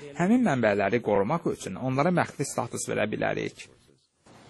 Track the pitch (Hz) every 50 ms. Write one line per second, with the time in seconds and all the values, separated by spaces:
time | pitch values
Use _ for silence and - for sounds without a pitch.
0 | - 147 - - 170 190 233 262 240 190 139 127 117 107 101 101 98 101 107 120
1 | - 113 104 101 98 113 160 170 - 151 - - - - 95 - 123 131 131 135
2 | 147 180 180 160 120 - - - 143 - - - 117 117 - 101 - - 110 107
3 | 104 107 110 107 107 - 104 - - - - - - - 65 _ _ _ 71 _
4 | _ _ _ _ _ - - - -